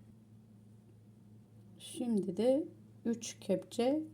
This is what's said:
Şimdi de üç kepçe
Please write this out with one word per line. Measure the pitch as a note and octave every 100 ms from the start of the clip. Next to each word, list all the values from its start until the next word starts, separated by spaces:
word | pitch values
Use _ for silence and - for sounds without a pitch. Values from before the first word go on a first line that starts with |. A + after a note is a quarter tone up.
| - - - - - - - - - - - - - - - - - -
Şimdi | - - B3 G#3 F#3 F#3
de | A#3+ C#4 F4 - - - A#3
üç | A#3 - -
kepçe | - F#3 - - B3 D4+ D#4